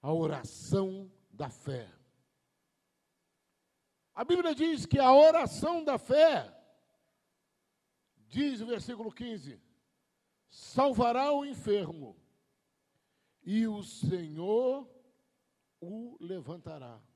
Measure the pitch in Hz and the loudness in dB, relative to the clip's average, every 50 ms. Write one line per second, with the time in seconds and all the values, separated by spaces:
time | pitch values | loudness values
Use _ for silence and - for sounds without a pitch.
0 | - 139 156 165 165 151 151 135 117 - - - - - - 196 196 190 190 196 | -4 -2 -2 -2 0 -2 -4 -6 -10 -14 -16 -16 -4 -2 0 0 0 -2 -6 -10
1 | 196 190 - _ _ _ - - 147 131 110 - - 143 135 127 113 90 - _ | -14 -18 -20 _ _ _ -12 -12 -10 -10 -10 -12 -10 -10 -10 -10 -10 -14 -20 _
2 | _ _ _ _ _ _ _ _ _ _ _ _ _ _ _ _ _ _ _ _ | _ _ _ _ _ _ _ _ _ _ _ _ _ _ _ _ _ _ _ _
3 | _ _ _ _ _ _ _ _ _ _ _ _ _ _ _ _ _ _ _ _ | _ _ _ _ _ _ _ _ _ _ _ _ _ _ _ _ _ _ _ _
4 | _ _ _ - - 302 349 359 339 339 302 247 311 330 320 269 - - - 277 | _ _ _ -10 -2 0 0 0 2 -2 0 0 -2 -2 -2 -4 0 0 2 4
5 | 269 254 262 277 302 320 320 330 285 - - - - 311 349 339 320 302 269 233 | 8 10 10 12 10 10 8 6 0 0 -6 -4 -4 -2 -2 -2 -2 -2 -4 -4
6 | - - 247 294 311 330 294 190 123 101 - - _ _ _ _ _ _ _ _ | -2 0 4 6 6 6 6 2 -4 -6 -16 -20 _ _ _ _ _ _ _ _
7 | _ _ _ _ _ _ _ _ _ _ _ _ _ _ _ _ _ _ _ _ | _ _ _ _ _ _ _ _ _ _ _ _ _ _ _ _ _ _ _ _
8 | _ _ _ _ 110 107 110 208 285 294 262 214 220 226 240 202 - - 247 202 | _ _ _ _ _ _ -4 -2 -2 -2 -2 -6 -6 -6 -8 -8 -8 -10 -10 -10
9 | 226 220 202 - 240 240 226 196 135 143 123 - _ _ _ _ _ _ _ _ | -10 -12 -10 -10 -12 -10 -10 -12 -12 -16 -20 -20 _ _ _ _ _ _ _ _
10 | _ _ _ _ _ _ _ _ _ _ - - - - - 247 269 285 254 208 | _ _ _ _ _ _ _ _ _ _ -20 -20 -20 -6 0 2 2 2 4 2
11 | 247 240 240 254 269 294 294 285 285 285 262 - - 208 202 208 190 147 170 160 | 2 2 2 2 2 2 0 0 -2 -6 -10 -10 -4 -2 -2 -2 -2 -6 -10 -12
12 | 139 113 95 _ _ _ _ _ _ _ _ _ _ _ _ _ _ _ _ _ | -16 -16 -18 _ _ _ _ _ _ _ _ _ _ _ _ _ _ _ _ _
13 | _ _ _ _ _ _ _ _ _ 170 196 220 226 220 214 208 196 - - - | _ _ _ _ _ _ _ _ _ -4 -2 -2 -2 -2 -4 -8 -12 -16 -10 -6
14 | - - 185 180 170 156 151 156 170 190 214 233 254 254 262 277 262 - - - | -4 -4 -4 -4 -6 -10 -10 -8 -4 -2 0 0 0 0 -2 -4 -8 -16 -20 -20
15 | _ _ _ _ _ _ _ _ _ _ _ _ _ _ _ _ - 175 202 220 | _ _ _ _ _ _ _ _ _ _ _ _ _ _ _ _ -16 -14 -14 -14
16 | 233 240 254 - - 175 190 185 135 120 165 175 151 170 156 147 131 120 117 110 | -14 -16 -18 -18 -14 -12 -12 -12 -12 -14 -16 -14 -14 -16 -16 -16 -18 -18 -20 -20
17 | 110 _ _ | -20 _ _